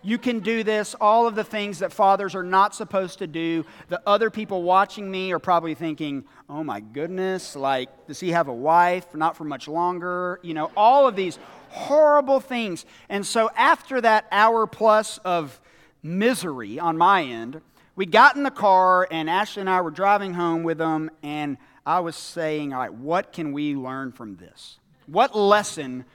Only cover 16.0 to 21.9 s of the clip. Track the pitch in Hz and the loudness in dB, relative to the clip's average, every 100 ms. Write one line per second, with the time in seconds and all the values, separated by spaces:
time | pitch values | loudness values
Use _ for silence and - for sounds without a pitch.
16 | 151 180 226 247 180 131 104 127 170 160 | -8 0 0 0 -4 -8 -10 -4 -2 2
17 | 175 196 139 117 117 156 _ _ _ - | 4 4 0 -8 -10 -14 _ _ _ -8
18 | 190 214 277 269 277 - 202 185 185 180 | 2 8 8 6 -4 0 4 6 6 4
19 | 185 160 156 180 208 202 190 185 170 156 | 2 -2 -2 -2 -2 -4 0 0 0 -2
20 | 196 202 196 175 175 165 165 156 165 156 | 2 2 0 -4 -2 -2 -2 -2 -2 -2
21 | 156 _ 147 151 147 135 _ _ 143 | -6 _ -10 -8 -6 -8 _ _ -4